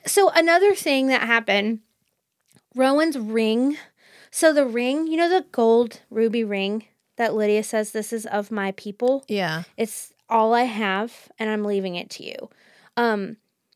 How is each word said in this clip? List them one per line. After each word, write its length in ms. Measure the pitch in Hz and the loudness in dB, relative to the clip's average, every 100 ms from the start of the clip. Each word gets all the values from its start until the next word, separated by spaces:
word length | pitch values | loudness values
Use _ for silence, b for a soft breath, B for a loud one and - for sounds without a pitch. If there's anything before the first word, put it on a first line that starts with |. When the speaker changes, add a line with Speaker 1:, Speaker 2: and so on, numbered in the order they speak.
Speaker 1:
Uh, 60 | - | -2
so 220 | 403 381 | 2 4
another 440 | 330 330 339 403 | 4 4 4 4
thing 340 | 381 311 269 262 | 2 0 0 2
that 120 | 262 | 0
happened, 580 | 233 233 226 202 214 220 _ _ _ _ _ _ _ _ _ | 0 0 2 0 0 -4 _ _ _ _ _ _ _ _ _
Rowan's 420 | 247 262 285 330 285 | 0 2 4 2 -2
ring. 600 | 214 226 220 226 269 302 B B B B B | -2 0 2 2 0 -2 B B B B B
So 200 | - 320 | 2 4
the 140 | 294 262 | 4 2
ring, 400 | 233 247 285 320 | 0 -2 -2 -2
you 100 | 320 | 0
know 120 | 339 | 2
the 180 | 381 - | 2 0
gold 480 | - 226 226 233 - _ | 2 4 4 2 -6 _
ruby 320 | 220 226 233 | -2 0 0
ring 440 | 214 202 196 214 - _ _ - | -2 -2 -4 -4 -8 _ _ -4
that 160 | 233 | -2
Lydia 300 | 214 208 208 | 0 2 0
says, 300 | 214 220 214 | 0 -4 -4
"This 200 | 220 208 | -6 -8
is 140 | 233 220 | -8 -6
of 240 | 208 202 | -6 -4
my 220 | 214 196 | -4 -4
people"? 520 | 196 208 196 247 269 - | -6 -12 -2 0 0 -2
Speaker 2:
Yeah. 340 | 208 175 160 175 - | -4 -2 -4 -8 -6
Speaker 1:
"It's 360 | 220 - - _ - | -6 -6 -16 _ -2
all 240 | 226 220 | 2 4
I 100 | 240 | 2
have, 640 | 247 214 202 190 233 - - - | 0 -2 -2 -2 -6 -12 -20 -8
and 100 | 220 | -4
I'm 160 | 214 | -4
leaving 300 | 208 202 190 | -2 -2 -4
it 160 | 175 - | -8 -10
to 140 | - | -14
you." 260 | - - - b b b b - | -14 -14 -16 b b b b -2
Um, 400 | 233 208 196 220 _ _ _ | 0 0 -4 -12 _ _ _